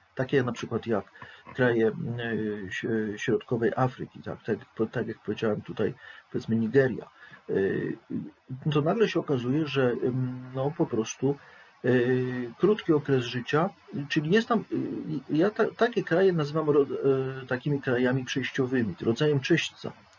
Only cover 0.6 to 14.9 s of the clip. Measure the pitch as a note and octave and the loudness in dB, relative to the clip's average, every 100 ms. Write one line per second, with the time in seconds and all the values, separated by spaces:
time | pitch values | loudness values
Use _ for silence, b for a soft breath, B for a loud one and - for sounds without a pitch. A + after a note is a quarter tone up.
0.6 | A#2 A2+ A#2 G#2 - B B B - - | -4 -4 -2 -2 -4 B B B -14 0
1.6 | B2 A#2 A2 - A2+ A#2 A#2 G#2+ G#2+ G#2 | 2 4 2 0 -6 -6 -4 -2 -2 -4
2.6 | F#2+ - B2+ A2+ G#2+ G#2 - G#2+ - A#2+ | -8 -6 -2 -2 -2 -4 0 0 0 0
3.6 | A#2+ - B2+ - E2+ - G#2 - - A2 | 0 2 0 -2 -12 -10 -12 -10 -4 -6
4.6 | - - A2 B2 A2 G#2+ - G#2+ A2+ G#2+ | -6 -4 -4 -2 -6 -8 -8 -2 -2 -2
5.6 | - - G#2 - B B _ - - A2+ | -6 -2 -2 -4 B B _ -8 0 0
6.6 | A2 C3+ C3 G2+ - B B B - - | 4 4 4 0 -10 B B B -4 0
7.6 | G2 G2+ G2 - _ A2 - _ - C3 | 2 0 -4 -8 _ -8 -8 _ -14 -6
8.6 | D#3+ D3 D3+ A3 G3+ E3+ - C3+ A#2+ D3 | 0 2 2 2 2 2 0 0 2 0
9.6 | D3 C3+ B2+ A2+ B2+ C3 B2+ B2+ B2+ C3 | 0 2 2 2 -2 0 -2 -6 -8 -4
10.6 | C3+ D#3+ D#3+ A2 A2 - C3 C#3+ B B | -4 0 0 0 -2 0 0 0 B B
11.6 | B B - B2 B2 B2+ B2+ B2 A#2+ A#2+ | B B 2 4 4 2 0 -4 -6 2
12.6 | F3+ G#3+ - D3+ D3+ C3 A#2+ B2+ A#2+ D3 | 2 2 2 2 4 0 0 -6 -2 0
13.6 | F#3 - - - C#3+ D#3+ D3+ G#3+ A3+ A3+ | 0 -4 -10 -8 -2 -2 4 2 4 -2
14.6 | - D3+ C3 | 0 -4 -4